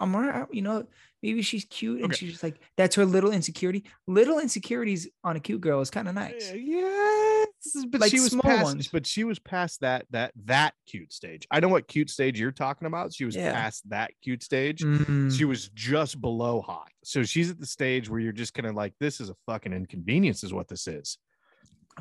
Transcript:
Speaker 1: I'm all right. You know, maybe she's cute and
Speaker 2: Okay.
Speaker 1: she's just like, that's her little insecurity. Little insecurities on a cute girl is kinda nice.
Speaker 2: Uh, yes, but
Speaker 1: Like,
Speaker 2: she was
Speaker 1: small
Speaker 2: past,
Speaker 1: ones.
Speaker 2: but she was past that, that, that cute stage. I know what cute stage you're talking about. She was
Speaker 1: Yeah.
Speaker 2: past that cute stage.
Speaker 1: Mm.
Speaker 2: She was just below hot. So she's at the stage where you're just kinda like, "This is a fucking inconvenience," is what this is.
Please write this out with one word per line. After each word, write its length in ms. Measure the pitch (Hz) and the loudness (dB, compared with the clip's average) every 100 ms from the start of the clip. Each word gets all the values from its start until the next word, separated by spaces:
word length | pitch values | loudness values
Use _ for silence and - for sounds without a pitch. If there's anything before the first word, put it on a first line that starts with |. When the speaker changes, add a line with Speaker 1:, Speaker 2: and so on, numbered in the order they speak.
Speaker 1:
I'm 140 | 185 | 0
all 80 | 190 | 0
right. 240 | 269 240 269 | 0 -2 -6
You 100 | 233 | -4
know, 240 | 196 220 - _ - - | -2 -2 -6 _ -20 -8
maybe 200 | 214 226 | -4 -2
she's 220 | 202 220 - | -2 -4 -6
cute 300 | - 220 240 | -8 -4 -2
and 100 | 214 | -2
Speaker 2:
Okay. 100 | 151 | -4
Speaker 1:
she's 140 | 175 | -6
just 100 | 165 | -8
like, 180 | 165 151 _ - | -8 -8 _ 2
that's 160 | 185 202 | 4 6
her 80 | 190 | 6
little 240 | 190 202 | 6 4
insecurity. 520 | 208 160 - 185 196 - - - | 2 -2 -2 -2 -2 -6 -14 2
Little 320 | 185 254 311 | 6 6 6
insecurities 720 | 285 214 - 240 226 185 170 _ | 2 -2 -4 -2 0 -2 -4 _
on 120 | 175 160 | -4 -4
a 40 | |
cute 200 | 151 202 | -2 -2
girl 200 | 165 139 | 2 2
is 100 | 135 | 0
kinda 220 | 208 196 | -4 -4
nice. 380 | 190 208 240 202 | -4 -6 -8 -8
Speaker 2:
Uh, 60 | 190 | -8
yes, 920 | 269 339 370 392 415 427 427 427 427 - 294 285 254 | -4 -2 0 2 2 4 4 4 2 -2 -8 -6 -2
but 120 | 254 | 4
Speaker 1:
Like, 80 | 214 | 4
Speaker 2:
she 100 | 262 | 6
was 120 | 254 | 4
Speaker 1:
small 100 | 247 | 4
Speaker 2:
past, 220 | 277 240 | 4 4
Speaker 1:
ones. 240 | 151 143 135 | 2 -2 -2
Speaker 2:
but 180 | 165 135 | -4 -2
she 180 | - | -2
was 140 | 226 202 | -2 -4
past 420 | - 185 175 - | -6 -4 -4 -2
that, 240 | 131 127 - | 0 0 -2
that, 220 | 120 123 117 | -4 -4 -4
that 300 | 104 135 151 - - | 2 4 4 0 -16
cute 240 | 95 85 | -16 -14
stage. 340 | - - 160 - | -16 -14 -12 0
I 100 | 151 | 4
know 80 | 180 | 6
what 200 | 180 - | 4 2
cute 220 | 151 151 | -2 -2
stage 280 | - 135 113 | 0 0 0
you're 120 | 120 | -2
talking 340 | 135 135 143 160 | -2 -4 -4 -6
about. 280 | 165 185 | -6 -6
She 100 | - | -6
was 100 | 127 | -6
Speaker 1:
Yeah. 180 | 107 175 | -4 -2
Speaker 2:
past 360 | 117 110 - 101 | -2 -2 -6 -8
that 220 | 107 110 - | -4 -4 -6
cute 200 | - 123 | -6 -6
stage. 380 | - 135 139 160 | -2 0 0 0
Speaker 1:
Mm. 520 | 151 147 147 143 139 131 | 2 2 4 2 4 4
Speaker 2:
She 80 | 147 | 2
was 220 | 120 101 | 0 -6
just 500 | 107 113 147 151 139 | -8 0 2 0 -2
below 400 | 120 117 120 117 | -4 0 0 0
hot. 300 | - 85 80 _ | -4 -10 -12 _
So 180 | - 143 | -4 -2
she's 260 | 113 165 170 | 0 2 0
at 80 | 170 | -4
the 80 | 147 | -10
stage 440 | - 131 127 110 | -4 -2 -2 -2
where 100 | 113 | -4
you're 120 | 113 | -2
just 200 | 107 117 | -4 -8
kinda 200 | - 113 | -6 -6
like, 200 | 104 104 - | -4 -6 -4
"This 200 | 147 - | -4 -4
is 80 | 104 | -12
a 60 | 92 - | -12 -8
fucking 260 | 110 104 | -8 -6
inconvenience," 680 | 92 92 92 85 143 190 - | -8 -8 -8 0 4 4 0
is 80 | 98 | -4
what 160 | 95 90 | -8 -8
this 180 | - - | -10 -10
is. 300 | 76 - - _ _ _ _ _ _ _ - | -10 -10 -14 _ _ _ _ _ _ _ -12